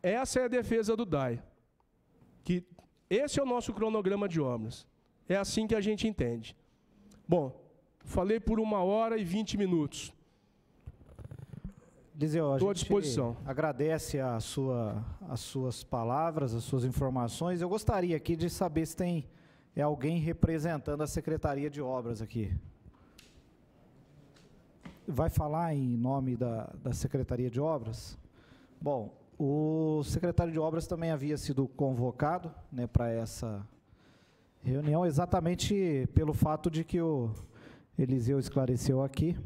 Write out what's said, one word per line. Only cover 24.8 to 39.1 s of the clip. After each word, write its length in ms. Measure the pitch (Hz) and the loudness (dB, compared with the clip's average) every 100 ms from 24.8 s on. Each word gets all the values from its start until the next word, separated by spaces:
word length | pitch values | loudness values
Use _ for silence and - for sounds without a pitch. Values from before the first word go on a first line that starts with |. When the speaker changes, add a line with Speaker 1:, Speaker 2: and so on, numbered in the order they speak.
| - - - | -20 -12 -4
Speaker 2:
Vai 220 | 135 160 | 0 2
falar 460 | - 151 156 170 147 | 2 0 0 0 0
em 200 | 131 120 | 0 0
nome 400 | 123 139 131 120 | 2 0 0 -2
da, 380 | 123 113 - - | -2 -2 -8 -8
da 80 | 131 | -4
Secretaria 580 | 120 135 135 127 123 127 | -2 -2 -2 -2 -2 -2
de 120 | 117 | 0
Obras? 560 | 151 151 110 113 - - - - - - - - | 0 -2 -4 -8 -12 -16 -20 -20 -20 -20 -20 -8
Bom, 340 | 143 135 104 - - - | -2 -2 -4 -12 -20 -2
o 640 | 143 147 156 160 156 156 | 0 2 2 2 2 2
secretário 480 | 143 - 175 170 170 | 0 0 2 2 2
de 60 | 160 | 0
Obras 280 | 156 160 156 | 0 0 -2
também 240 | 170 165 | -2 -2
havia 260 | 151 147 147 | -2 -2 -2
sido 300 | - 135 135 | -2 0 0
convocado, 840 | - 139 120 123 113 147 175 170 - - | 0 0 2 -2 0 -2 -2 -6 -12 -12
né, 160 | 127 120 | -6 0
pra 240 | - 117 | 2 2
essa 520 | 113 113 - 117 101 104 - _ - - - _ _ _ _ | 0 -2 -6 -6 -6 -10 -18 _ -20 -20 -20 _ _ _ _
reunião, 420 | - 131 151 156 175 | -2 0 2 4 4
exatamente 1040 | 143 175 185 165 175 - 202 185 143 123 - | 4 4 2 2 0 2 2 2 2 4 4
pelo 180 | 151 | 4
fato 380 | 143 156 156 175 | 4 2 2 0
de 120 | 160 | -2
que 160 | 165 180 | 0 0
o 300 | 165 147 113 107 - - - - - - | 2 2 0 -4 -12 -20 -20 -20 -8 -2
Eliseu 420 | 131 131 113 139 | 2 2 2 2
esclareceu 640 | 127 139 127 123 - 131 | 2 0 2 2 4 2
aqui 340 | 139 | 2